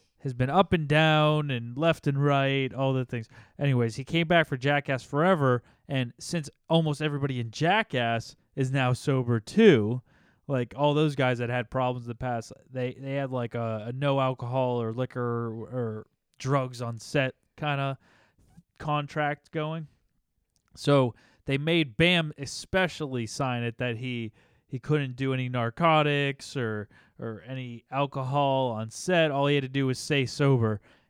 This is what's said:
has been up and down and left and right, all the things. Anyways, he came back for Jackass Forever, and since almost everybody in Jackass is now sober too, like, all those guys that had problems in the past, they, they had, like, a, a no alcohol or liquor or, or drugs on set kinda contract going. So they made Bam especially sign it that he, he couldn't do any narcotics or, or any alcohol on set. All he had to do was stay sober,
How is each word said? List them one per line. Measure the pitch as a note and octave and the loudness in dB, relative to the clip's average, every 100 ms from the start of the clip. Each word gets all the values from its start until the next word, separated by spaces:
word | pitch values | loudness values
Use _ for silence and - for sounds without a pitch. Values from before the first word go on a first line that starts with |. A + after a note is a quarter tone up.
| _ _ | _ _
has | C#3 | -6
been | B2 B2+ | -2 2
up | E3 G3 | 2 2
and | F3+ D3 | 2 2
down | D3+ D#3+ D#3 D3+ D3+ D3 | 4 6 6 4 2 0
and | B2 A#2 B2 | -4 -6 0
left | E3 D#3+ D3 | 0 2 0
and | C#3 | 2
right, | C#3+ C#3 C3+ C3+ C3 | 4 4 2 0 -2
all | A2+ C3+ | -2 0
the | C3 | 0
things. | B2 A#2+ A2+ - - - | -2 -6 -10 -16 -18 -2
Anyways, | C#3+ B2 A#2 B2 | 2 2 2 -2
he | |
came | C3 E3 E3 | -2 0 4
back | E3+ D#3 | 4 2
for | C3 | 0
Jackass | C#3 C#3+ C#3+ C3 | 0 0 0 -4
Forever, | - C#3+ F3 F3 C3+ A#2+ - _ - | -2 2 4 4 4 2 -2 _ -6
and | C3+ A#2+ - | -4 -4 -8
since | - E3+ C#3+ - - | -8 -6 -6 -10 0
almost | E3 D#3+ C#3+ | 2 2 0
everybody | D3+ C#3+ C#3 B2+ | -2 -2 -4 -4
in | A2+ | -6
Jackass | - D#3 G#3 A3 B2+ A#2 A#2 - - _ | -2 2 2 0 0 0 0 -4 -16 _
is | - C3 | -4 -2
now | C#3 B2+ | 0 0
sober | B2+ - C3 A#2+ A#2 | 0 0 0 0 -2
too, | - G3+ A3 C3 G#2 B2+ - _ _ _ - | 0 6 8 8 4 -4 -8 _ _ _ -6
like, | C3+ A#2+ B2+ | -4 -4 0
all | D3 | 2
those | D3 D#3 C#3 | 2 0 0
guys | B2+ A#2+ | 0 0
that | A#2+ | -2
had | B2 A#2+ | -4 -4
problems | C3 B2+ B2 A#2 | -2 -2 -4 -8
in | |
the | |
past, | A2+ B2+ A#2 - - - | -8 -6 -6 -8 -16 -12
they, | B2+ B2+ A#2+ | -6 -6 -6
they | C3+ | -8
had, | C#3 C3+ | -6 -4
like, | B2+ A#2+ A#2+ | -4 -4 -4
a, | A2+ A2 A2 | -4 -4 -6
a | |
no | C3 C#3+ C#3 | -2 0 2
alcohol | C3 B2+ A#2+ C3 B2+ B2 | 0 -2 -4 -2 0 0
or | A2+ | -2
liquor | A#2 B2+ B2+ | -4 -4 -4
or, | A#2+ A#2 A#2 | -4 -2 -4
or | A2+ G#2+ B2+ A2+ G#2+ - _ _ - | -8 -8 -6 -6 -6 -12 _ _ -8
drugs | C3 C#3 B2+ A#2+ | -2 -2 -2 -6
on | A#2+ A#2 | -8 -10
set | - C#3+ C3 - _ - | -4 0 0 -4 _ -8
kinda | D3+ C#3 C#3 C3+ _ _ _ _ _ - _ - | -4 -2 -4 -6 _ _ _ _ _ -20 _ -10
contract | D3+ D3 C#3+ D#3 D3 D3 _ | -4 -2 -2 -2 -2 -4 _
going. | D#3 D3+ D#3+ D3+ _ _ _ _ _ _ _ _ | -6 -6 -8 -12 _ _ _ _ _ _ _ _
So | - - C#3+ B2 - _ _ - | -4 4 4 4 -2 _ _ -4
they | C#3 | -2
made | D3+ E3+ D3 G#2+ | 2 2 2 2
Bam | E3+ F3 D#3 D3 | 4 4 0 -6
especially | C#3 - - F#3+ F3+ - D3 B2+ A2+ | -12 -12 -2 0 0 -2 -6 -4 -4
sign | - C3+ B2 | -4 -4 -2
it | A#2+ A2+ | -4 -4
that | B2 A2+ | -4 -4
he, | B2+ A#2+ A2 - _ _ _ | -6 -6 -8 -12 _ _ _
he | B2+ | -8
couldn't | - D3+ C3+ B2 | -2 -2 -2 -4
do | C3+ | -2
any | C3 B2+ | -2 -2
narcotics | B2 A#2 - E3+ D#3 D3 C#3+ C#3 C#3 - C#3 | -2 -4 2 4 4 4 2 -2 -4 -8 -6
or, | A#2 G#2+ G2+ _ _ - | -4 -4 -8 _ _ -14
or | A#2 G#2+ A2+ | -12 -12 -12
any | C3 B2+ A#2 - | -12 -12 -14 -8
alcohol | C3+ C#3 C#3 B2+ C#3+ C#3 C3+ B2+ | -4 -4 -4 -2 0 2 2 0
on | A2 A2 | -2 -6
set. | - - F3 D#3 | -6 0 4 4
All | C#3 C#3+ | 2 2
he | |
had | C#3+ | 2
to | C3 | 0
do | C3+ C3+ | 0 0
was | B2 | -2
stay | - C#3+ B2 | 0 0 0
sober, | - C#3 C3 A2+ G#2+ - _ _ | 2 4 4 2 -2 -8 _ _